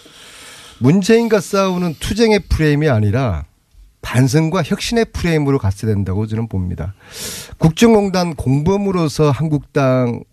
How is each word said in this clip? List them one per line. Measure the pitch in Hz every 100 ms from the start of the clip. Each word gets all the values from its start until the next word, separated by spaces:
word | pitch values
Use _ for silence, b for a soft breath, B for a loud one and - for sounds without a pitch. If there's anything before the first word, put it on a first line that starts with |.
| B B B B B B B -
문재인과 | 123 190 185 226 233 208
싸우는 | - 196 190 180 180 147
투쟁의 | - 208 226 208 -
프레임이 | - 156 147 151
아니라 | 113 104 113 127 78 71 _ _ - - _
반성과 | - 120 131 147 160 185
혁신의 | 151 196 - 233 226
프레임으로 | - 170 160 139 135
갔어야 | 98 - 110
된다고 | 101 98 95 110
저는 | 113 117
봅니다. | 95 90 87 82 B B B B B B -
국정농단 | 160 156 233 214 202 180 175 156
공범으로서 | 127 139 160 202 196 185 160 - 151
한국당 | 135 160 147 - 147 131 127 123 113 -